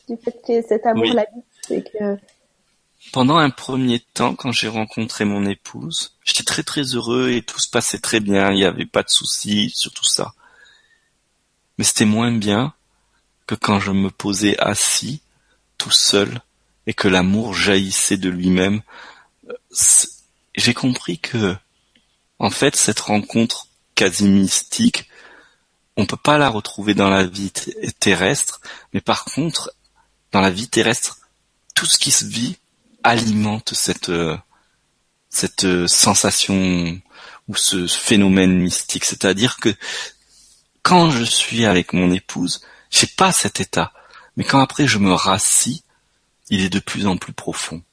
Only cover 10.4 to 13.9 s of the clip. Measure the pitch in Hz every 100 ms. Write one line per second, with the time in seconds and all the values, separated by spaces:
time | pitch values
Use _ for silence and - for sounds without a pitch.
10.4 | _ _ - _ _ _ _ _ _ _
11.4 | _ _ _ - 110 - 107 110 120 117
12.4 | 104 104 139 - _ _ _ _ _ _
13.4 | - 107 - 101 98